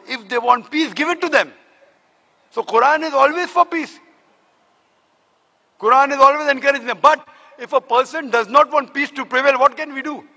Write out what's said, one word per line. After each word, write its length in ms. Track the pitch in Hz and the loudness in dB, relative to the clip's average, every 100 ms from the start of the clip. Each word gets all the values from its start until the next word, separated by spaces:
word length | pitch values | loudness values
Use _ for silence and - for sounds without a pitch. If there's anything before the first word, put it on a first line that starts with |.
| - | -14
if 220 | 254 202 | -14 -6
they 100 | 247 | -4
want 320 | 240 247 - | 0 -2 -2
peace, 220 | 302 302 | -4 -4
give 140 | 185 311 | -2 -4
it 120 | 349 | -4
to 80 | 349 | 0
them. 240 | 254 156 - _ _ _ _ _ _ _ _ _ | 0 -2 -8 _ _ _ _ _ _ _ _ _
So 100 | - | -10
Quran 400 | - 226 269 311 | -2 2 2 2
is 100 | 320 | -2
always 380 | 277 277 330 359 | 2 2 0 -4
for 140 | 349 | 0
peace. 340 | 349 330 294 - _ _ _ _ _ _ _ _ _ _ _ _ _ _ _ _ _ _ | 0 -2 -10 -16 _ _ _ _ _ _ _ _ _ _ _ _ _ _ _ _ _ _
Quran 340 | 214 262 277 | 2 4 2
is 60 | 277 | 4
always 300 | 269 294 302 | 4 4 -2
encouraging 360 | 269 277 277 240 | 0 0 -2 -6
them. 120 | 196 | 0
But 260 | 277 302 - - - - | 2 2 -4 -20 -20 -18
if 140 | 240 | -4
a 80 | 277 | -4
person 500 | 254 240 254 311 277 | 0 -2 -2 -6 -4
does 180 | 233 208 | -4 2
not 240 | 269 302 | 2 2
want 220 | 294 254 | 0 -4
peace 160 | 277 269 | -6 -8
to 140 | 277 254 | -8 -4
prevail, 320 | 254 277 262 | 0 0 2
what 180 | 277 - | 0 0
can 160 | 302 | -10
we 100 | 269 | -10
do? 220 | 302 285 - | -10 -12 -16